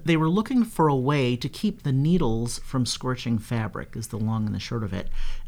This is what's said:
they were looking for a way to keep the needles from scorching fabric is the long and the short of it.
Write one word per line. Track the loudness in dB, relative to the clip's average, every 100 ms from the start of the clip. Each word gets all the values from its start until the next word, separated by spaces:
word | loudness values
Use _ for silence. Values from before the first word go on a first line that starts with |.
they | 2 4
were | 4
looking | 2 2 2
for | 2 2 4
a |
way | 4 2 2 2
to | 0 -4
keep | -4 -4 -2
the | 0
needles | 2 4 4 4 0 -2 -6
from | -4 -2 -2
scorching | -2 -4 -4 -2 -2
fabric | -2 -4 -4 -6 -10 -10
is | -8
the | -4
long | -2 -2 -2
and |
the | -4
short | -6 -6
of | -4
it. | -4 -2 0 0 0